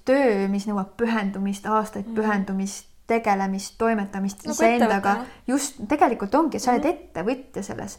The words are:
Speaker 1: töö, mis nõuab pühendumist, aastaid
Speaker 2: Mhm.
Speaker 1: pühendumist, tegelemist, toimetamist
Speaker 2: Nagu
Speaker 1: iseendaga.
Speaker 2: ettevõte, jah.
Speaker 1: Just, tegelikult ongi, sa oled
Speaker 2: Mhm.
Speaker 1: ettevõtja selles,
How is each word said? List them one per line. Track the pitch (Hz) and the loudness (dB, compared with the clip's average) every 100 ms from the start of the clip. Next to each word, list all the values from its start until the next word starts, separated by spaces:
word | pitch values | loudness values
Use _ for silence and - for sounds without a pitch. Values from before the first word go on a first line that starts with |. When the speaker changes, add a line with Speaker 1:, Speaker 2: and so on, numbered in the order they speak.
| - | 2
Speaker 1:
töö, | 277 262 196 196 | 4 4 4 2
mis | 196 208 | 0 -2
nõuab | 202 190 - | -4 -4 -2
pühendumist, | 233 226 196 196 196 202 208 | 0 0 -2 -2 -4 -4 -2
aastaid | 220 214 202 208 | 0 0 -6 -6
Speaker 2:
Mhm. | 220 | -2
Speaker 1:
pühendumist, | 214 202 196 190 196 - - - - | 0 0 0 -2 -4 -6 -16 -10 -2
tegelemist, | 233 226 196 196 190 - - | 0 2 0 0 -4 -6 -2
toimetamist | 226 214 196 196 196 - - | 0 0 -2 -4 -6 -6 -6
Speaker 2:
Nagu | |
Speaker 1:
iseendaga. | 302 226 240 226 196 | 2 4 6 4 2
Speaker 2:
ettevõte, | 196 214 | 2 0
jah. | 254 - - | -4 -10 -2
Speaker 1:
Just, | 269 - - 208 | -2 -2 -8 -2
tegelikult | 294 311 226 202 | 2 4 2 0
ongi, | 285 311 202 | 2 2 0
sa | - | 0
oled | 247 | 2
Speaker 2:
Mhm. | 311 | 2
Speaker 1:
ettevõtja | 330 - 165 190 269 - - | -2 -6 -6 -4 -4 -6 -10
selles, | 208 - 202 | -10 -10 -10